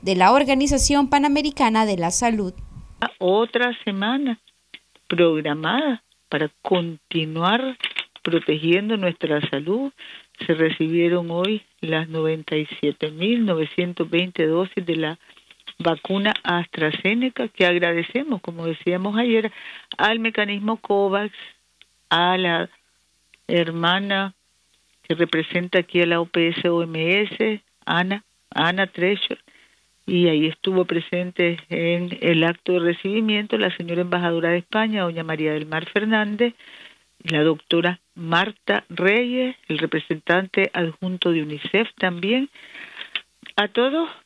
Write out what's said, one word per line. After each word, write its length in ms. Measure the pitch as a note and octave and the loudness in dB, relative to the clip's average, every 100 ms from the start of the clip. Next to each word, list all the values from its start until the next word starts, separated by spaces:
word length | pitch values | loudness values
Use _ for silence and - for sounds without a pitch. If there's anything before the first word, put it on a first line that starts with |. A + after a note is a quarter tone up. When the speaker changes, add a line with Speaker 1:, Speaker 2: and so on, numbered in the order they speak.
Speaker 1:
de 120 | F3+ F#3 | 0 4
la 160 | F#3 | 6
Organización 760 | C4 C4+ C4+ C#4 C4+ - C#4+ C4+ | 6 4 2 4 4 4 4 4
Panamericana 760 | C#4+ C#4+ C#4+ D4 C#4+ A#3+ A3 A3 | 4 4 2 0 2 2 4 2
de 100 | F#3+ | 2
la 140 | E3+ | 0
Salud. 420 | F3 A#3+ A3 F#3 - - - - - - - | 0 0 0 -2 -6 -18 -18 -20 -6 -6 -2
Speaker 2:
Otra 580 | F3+ G3+ A#3 A#3+ B3 A#3 | 2 2 2 0 0 -2
semana 560 | - G3 G#3 C4 C#4 A3+ _ _ _ - _ _ _ | -6 -2 -2 0 -2 -6 _ _ _ -20 _ _ _
programada 960 | E3+ F3 D#3 D#3 D3+ D#3 A#3 D4+ A#3 _ _ _ | 2 4 4 -2 -4 -2 0 0 -4 _ _ _
para 220 | D3 D3+ _ | -4 -4 _
continuar 1120 | - F#3 E3+ D#3+ _ E3+ D#3 D#3+ F3 A3+ C4 B3+ - - - - | -2 0 -2 -8 _ -4 -4 -2 0 0 -2 -6 -8 -8 -12 -8
protegiendo 760 | - E3 - D3+ D#3+ F3 G#3 A3 | -2 0 0 -2 2 2 2 -2
nuestra 440 | F#3 E3 D#3+ D3 D3 | -2 -2 -2 -2 -2
salud. 420 | C#3 D3+ G#3+ C#4 _ - - - _ - | -4 -2 -2 -4 _ -20 -20 -20 _ -4
Se 80 | |
recibieron 760 | D#3+ D#3+ D#3 D#3+ E3+ E3+ F3+ E3+ | 2 2 0 0 2 2 2 0
hoy 320 | E3+ F#3+ G#3+ _ _ | -2 -2 -2 _ _
las 260 | E3 D#3+ D#3+ | -4 -2 -2
noventa 480 | D#3+ D#3+ D#3+ D3+ D#3 | -2 -2 -2 -4 -4
y 120 | D3+ - | -4 -4
siete 300 | D3 C#3 D#3 | -4 -2 -6
mil 380 | D#3 F#3+ A#3+ A3 | -4 -2 0 2
novecientos 600 | E3 D3+ - F3+ F3 D#3+ | 0 -2 -2 -4 -4 -2
veinte 380 | E3 F3+ - D#3+ | 0 -2 -2 0
dosis 400 | E3 F#3 - F3 | 2 0 -4 -4
de 100 | D#3+ | -2
la 240 | D#3 E3 _ - _ - - - | -4 -6 _ -20 _ -20 -20 -4
vacuna 540 | E3+ D#3+ - G3 G3+ - | -2 -2 -2 -2 0 -2
AstraZeneca, 1080 | - F3 E3+ - D#3 D3 F#3+ A3+ C4 - A#3+ | 0 -2 -2 -2 -2 0 -2 0 -2 -2 -6
que 180 | - F3+ | 2 2
agradecemos, 760 | F3 F3 E3+ E3+ B3 D4+ G#3 | 4 2 0 -2 -4 -2 -4
como 240 | - E3+ E3 | -6 -8 -6
decíamos 500 | D#3+ - F3+ G3 G#3 | -4 -2 -2 -2 0
ayer, 360 | A#3+ A3+ G#3+ - - - - - | 2 2 0 -6 -18 -20 -18 -2
al 180 | G#3 A3+ | 0 2
mecanismo 600 | A3+ A3 G#3 G3+ G#3 A3+ | 0 -2 -2 -2 -2 -4
covax, 540 | - G3+ G3+ G3 G#3 - - - _ _ _ _ _ | 0 2 2 0 -2 -8 -20 -20 _ _ _ _ _
a 260 | E3+ F3 F#3 | 2 4 2
la 320 | F#3 E3+ F3 _ _ _ _ _ _ _ - | 2 0 -2 _ _ _ _ _ _ _ 0
hermana 840 | F3 E3 E3 E3+ F#3 G3+ G3 G3 - _ _ _ _ _ _ | 2 2 0 0 0 0 -2 -4 -8 _ _ _ _ _ _
que 100 | - | -6
representa 640 | E3 E3 D#3+ D#3+ F3 F3+ F#3 | 0 0 0 -2 -4 0 0
aquí 240 | F3 F3 | 0 0
a 60 | E3+ | 2
la 120 | E3+ | 2
O 60 | E3+ | 0
P 220 | F3 E3 | 0 0
S 200 | E3+ F3 | 0 0
O 140 | E3+ | 0
M 400 | E3+ D#3+ E3 G3 | -2 -2 0 0
S, 400 | G#3 - A3 G#3+ _ _ - | 0 -2 -2 -2 _ _ -2
Ana, 380 | E3 F3+ G3+ _ _ _ | 0 0 -4 _ _ _
Ana 380 | - D#3+ F#3 F#3+ | 0 0 0 -2
Treasure, 520 | - F3+ G3+ - - _ _ _ _ _ _ - | 0 0 0 -4 -8 _ _ _ _ _ _ -2
y 220 | F3+ F3 | 2 4
ahí 180 | D#3 D#3 | 4 0
estuvo 380 | D#3 - F#3 F3 | -2 0 0 2
presente 760 | E3+ E3 F3+ F3+ - F3 E3+ - | -2 -2 -6 -6 0 0 0 -6
en 480 | E3+ E3+ F3 F3 F3 | -2 0 0 -2 -2
el 220 | - E3 | 2 4
acto 300 | E3 E3+ - | 2 0 0
de 60 | F3+ | 2
recibimiento 800 | E3+ F3 F#3+ G#3 A3 G#3 G#3 A3 | 2 0 -2 0 0 0 0 0
la 160 | G3 E3+ | 0 -2
señora 240 | E3+ E3+ | -4 -2
embajadora 480 | F3+ F3+ F3 E3+ E3 | -2 0 0 0 2
de 80 | F3 | 0
España, 460 | F3 G#3+ A3 G#3+ | 0 -2 0 0
doña 200 | F3 E3 | -2 -4
María 300 | D#3+ D#3 D#3 | -6 -2 -2
del 140 | D3+ D#3 | -2 -4
Mar 200 | D#3 E3 | -6 -2
Fernández, 680 | G3+ G#3+ A3 G#3 G#3 A#3+ A#3 - - - _ _ _ | -2 2 2 2 0 0 -2 -20 -20 -20 _ _ _
la 240 | E3 D#3 | -2 2
doctora 560 | D3+ D3+ - E3+ E3+ F3+ _ - | 4 2 0 0 0 -2 _ -12
Marta 680 | E3 E3 G3 G#3 - G3+ - | 0 0 0 -4 -2 -2 -2
Reyes, 680 | E3+ F3+ G#3+ B3 B3 B3+ C4 _ | -2 2 2 0 -2 -2 -6 _
el 100 | D#3 | -4
representante 920 | D#3 D#3+ - D#3 - F3 F#3+ - F#3+ | -2 -4 -4 -8 0 0 2 0 0
adjunto 580 | - E3+ D#3+ F#3 F#3 F3 | 0 -4 -4 -6 -2 0
de 120 | E3 | 0
unicef 440 | D3+ D3+ - G3 A3+ - | -2 -6 -2 -2 -2 -2
también, 500 | F#3 F3 F#3+ A#3+ C#4 - - - - - - - - _ - - | -4 -2 0 0 -2 -8 -20 -20 -20 -18 -12 -12 -12 _ -8 -2
a 120 | G3+ | -2
todos 420 | G3+ B3 D4+ E4 - | 0 0 0 -4 -8